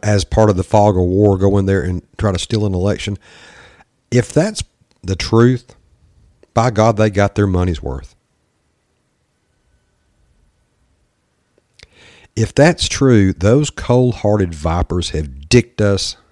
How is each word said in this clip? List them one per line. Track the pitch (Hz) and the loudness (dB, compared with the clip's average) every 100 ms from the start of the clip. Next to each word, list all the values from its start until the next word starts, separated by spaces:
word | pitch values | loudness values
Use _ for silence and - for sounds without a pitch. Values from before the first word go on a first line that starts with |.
as | 107 104 - | -2 -2 0
part | - 110 | 2 2
of | 90 | 2
the | |
fog | 95 107 104 92 | 0 2 4 2
of | |
war, | 90 92 104 98 | 0 2 2 2
go | 98 101 | 0 0
in | 95 | 0
there | 98 | 0
and | 90 90 - - | -2 -6 -8 -6
try | 107 | -4
to | 90 | -4
steal | - 110 104 | -4 -4 -2
an | |
election. | 92 95 101 - 101 _ - - - - _ _ _ - | -2 -2 -4 -6 -10 _ -20 -20 -20 -20 _ _ _ -4
If | 123 - | -2 0
that's | - 196 214 - _ _ _ | 0 -2 -4 -14 _ _ _
the | 90 95 | -8 -6
truth, | - 113 120 127 _ - _ _ _ _ _ _ _ - | 0 4 4 2 _ -20 _ _ _ _ _ _ _ -2
by | 120 | 0
God, | 107 110 107 | 2 2 2
they | 110 | 0
got | 98 101 - | 0 0 0
their | 101 | 0
money's | 90 90 80 | 0 -2 -4
worth. | 69 67 - _ _ _ _ _ _ _ _ _ _ _ _ _ _ _ _ _ _ _ _ _ _ _ _ _ _ _ _ _ _ _ _ _ _ _ _ _ - _ - _ _ - | -8 -10 -14 _ _ _ _ _ _ _ _ _ _ _ _ _ _ _ _ _ _ _ _ _ _ _ _ _ _ _ _ _ _ _ _ _ _ _ _ _ -20 _ -20 _ _ -4
If | 110 - | -4 2
that's | 147 175 - | 2 2 -4
true, | - 135 117 95 | 0 2 4 4
those | - 95 127 151 | 2 2 2 0
cold-hearted | - - 123 127 - 104 104 92 80 | -6 -2 0 0 -2 -2 0 -2 -4
vipers | 80 85 90 90 85 | -4 -2 -4 -4 -6
have | - 73 67 71 | -6 -8 -10 0
dicked | 123 - - | 0 0 -2
us | 104 98 - - _ | 0 0 -4 -12 _